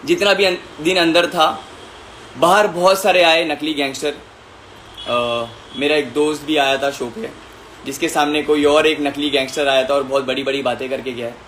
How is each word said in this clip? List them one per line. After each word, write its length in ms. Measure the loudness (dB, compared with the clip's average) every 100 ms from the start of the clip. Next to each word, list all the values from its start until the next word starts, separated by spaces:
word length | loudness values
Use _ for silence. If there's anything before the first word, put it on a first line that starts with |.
| 0
जितना 280 | 0 2
भी 120 | 2 2
अन-, 380 | 0 -8 -6
दिन 140 | -2 2
अंदर 300 | 4 2 2
था, 320 | 2 0 0 -14 -20 -20 -20 -20 -20 -20 0
बाहर 300 | 4 4 4
बहुत 340 | 2 2 4
सारे 220 | 4 4
आए 220 | 4 4 0
नकली 280 | -2 -4
gangster। 400 | -2 -4 -4 -6 -6 -16 -20 -20 -20 -20 -20 -20 -16 -4
अ, 380 | -2 0 -2 -6 -12 -16 -4
मेरा 160 | 0 0
एक 180 | 0
दोस्त 320 | 0 0 -2 -2
भी 120 | 0
आया 200 | 2 0
था 140 | -2
शो 140 | -4 -8
पे, 240 | -8 -12 -12 -20 -20 -20 -14 -12
जिसके 240 | -6 -2
सामने 340 | 0 0 0
कोई 220 | 0 2 4
और 220 | 4 4
एक 100 | 0
नकली 280 | -4 -2 -2
gangster 380 | -2 -2 -2 2
आया 160 | 2
था 100 | 2
और 100 | 0
बहुत 220 | 0 -2 -2
बड़ी-बड़ी 360 | -4 -4 -4
बातें 280 | -4 -4 -6
करके 220 | -6 -8
गया 160 | -8 -10
है। 80 | -12